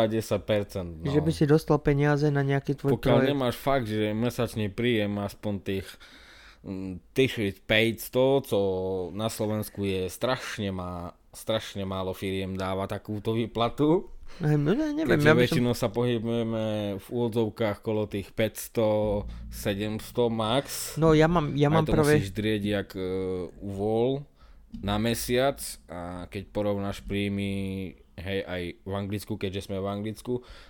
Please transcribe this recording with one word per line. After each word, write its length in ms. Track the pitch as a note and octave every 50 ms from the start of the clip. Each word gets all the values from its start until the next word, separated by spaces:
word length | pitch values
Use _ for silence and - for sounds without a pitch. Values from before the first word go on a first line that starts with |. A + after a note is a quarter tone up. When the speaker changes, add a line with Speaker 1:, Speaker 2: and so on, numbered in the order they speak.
| A2+
Speaker 1:
desať 360 | G#2+ A2 A2 G#2 - G#2+ G2 -
percent, 460 | - G#2+ G#2 G2+ - - G2 F2+ F2 E2
no. 120 | D#2+ E2 C#3
Speaker 2:
Že 120 | C#3 D3+
by 100 | D3+ D#3+
si 120 | D#3 - E3
dostal 320 | C#3+ D3+ D#3+ - - D3+ C#3+
peniaze 480 | - D3+ C#3+ C#3+ D3 D3 D3 C#3+ D3+ D3+
na 140 | C#3+ C#3+
nejaký 340 | C#3 C#3 C#3 C#3 - - C#3
tvoj 160 | - - C#3 B2
Speaker 1:
Pokiaľ 240 | - - C3 A#2+ A#2+
Speaker 2:
projekt. 120 | C3 C#3
Speaker 1:
nemáš 240 | C#3+ C#3 B2+ A#2+ A2+
fakt, 300 | - - C#3+ C#3 C3+ A#2
že 260 | G#2+ G#2+ G#2+ G#2+ G#2+
mesačný 560 | G#2+ A2 A#2+ B2 - - A#2 G#2 - A2+ G#2+ G2+
príjem 480 | F#2+ - A#2 B2 A#2+ G#2+ G#2 G2+ G#2
aspoň 380 | G2+ G2+ G2+ - - - G#2+ G2+ F#2+
tých, 280 | - G2+ G2 F#2+ - - - - - - - - - - - - - - - -
mm, 320 | - - F#2+ F#2+ F#2+ F#2+ F#2 F2 - -
tisíc 460 | - - C3+ B2+ - A#2 G#2 G2 F#2+ -
päťsto, 640 | - - A2 A2 A2+ A2+ A2 - - - - B2+ C3 C3+ C#3 C#3 C3+
co 160 | - A2+ G2+ G2 F#2+ F#2 F#2 F#2 F#2+ F#2+ F#2 F2+ E2
na 140 | F2 G2+ G#2+
Slovensku 560 | A2+ - - A2 G#2 G#2+ G#2+ G2+ - - G2+
je 240 | G2+ G2 F#2+ F#2+ F#2
strašne 640 | F2+ - - - B2 B2+ - - - - - G#2 G2
má-, 440 | F#2+ F#2 F2+ F2+ F2+ F2 F2 F2 - _ _ _
strašne 520 | - - - - A2 G#2+ - - - G2+
málo 300 | G2 F#2+ F#2+ F#2+ F#2 F#2
firiem 420 | F#2 - G2+ F#2+ F#2+ F#2+ F#2+ F#2 F#2+
dáva 300 | F#2 F#2+ F#2+ F#2+ F#2+ G2
takúto 460 | G2 G#2+ G2 - - G#2+ G#2 - A2+
výplatu. 800 | A2 A#2 A#2 G2+ - G#2+ A#2 A#2+ - - D3 D3+ E3+ G3 G#3 - - - - - - -
Speaker 2:
Hej, 200 | F3 D3+ D3+ D3
no, 140 | C#3+ D3+
ne-, 220 | G#3 C#4+ D#4+ D4+ D4
neviem, 200 | D4+ D#4+ C4 -
Speaker 1:
Keďže 100 | D3 C#3+
Speaker 2:
ja 60 | D3+
by 60 | D#3 B2
som 60 | B2 -
Speaker 1:
väčšinou 260 | E3 C#3 A#2+ A#2+ A#2
sa 140 | - B2+ A2+
pohybujeme 800 | - A#2+ B2 B2 A#2+ A2+ G#2+ A#2 A#2 A#2 A2+ A2+ A2+ A2 A2 A2 G#2+ G#2+ G#2 G2+ G2
v 100 | F#2+ - -
úvodzovkách 680 | B2 A#2+ A#2+ A#2 G#2 A#2+ A2+ G#2+ - - A2+ G#2 G2+ -
kolo 260 | - A2+ A2 G#2+ G#2+
tých 240 | - - G2+ F#2 -
päťsto, 560 | - - A2 G#2+ - - - - - A#2+ A2 G#2+ G#2+ G#2+ G#2+ G#2+ G2+ G#2 G2+ - - - - -
sedemsto 800 | - - - A2 G2+ G2 G#2+ G#2+ G#2+ A2 - - - B2 A#2+ A#2
max. 640 | A2+ A2+ A2 G#2+ A#2 C#3 C#3 - - - - - -
Speaker 2:
No, 180 | D3 D#3+ D#3+ D#3
ja 120 | D3+ D#3
mám, 280 | D#3+ F3 E3+ D3 C#3+ B2+
ja 120 | C#3 D3
Speaker 1:
Aj 80 | C#3+ D#3+
Speaker 2:
mám 120 | D#3+ D#3
Speaker 1:
to 80 | D3+ -
Speaker 2:
práve 240 | D#3 D3+ D3 D3+ -
Speaker 1:
musíš 100 | G2 G2
drieť 300 | - G#2+ G#2 A2 A2 G#2 G2+
jak, 260 | G#2 G#2 G2+ F#2+ -
e, 100 | - F#2+ F#2 F#2 F#2 F#2+ F#2 F#2 F#2 F2+ F2 - - -
uvol 640 | F#2+ G2+ G2 F#2+ G2+ A2 A2 A2+ A#2+ C3 C3+ C#3+ C#3+ - _ _ - - - - - - -
na 260 | - - G2+ G2+ G#2+
mesiac 560 | A2 A#2 A2+ - - - B2 B2 C3+ C#3 C3 - - - - - - -
a 420 | E2+ F2 F2 F2 F2+ F2+ F2 -
keď 240 | - G2+ F#2 - -
porovnáš 480 | G#2 G#2 G#2 G2+ G2+ G2 G2+ G2 -
príjmy, 480 | - - G2 G2+ G2+ G2+ G2+ G2 G2 G2 G2 G2 G2 F#2+ F#2+ F#2+ F#2+ E2+ - - - _ _
hej, 240 | - E2 F#2+ G2 G2 -
aj 180 | - F2+ F2+ F2 E2+ - -
v 140 | - F#2+ F#2+
Anglicku, 400 | G2+ G2+ F#2+ G#2 G2+ - - A2
keďže 320 | - G2+ G2 F2+ G2 -
sme 160 | - G2 F#2+
v 80 | G2 G2
Anglicku, 560 | G2+ G2+ G#2 A2 G#2+ - - B2 B2 B2 - - - - -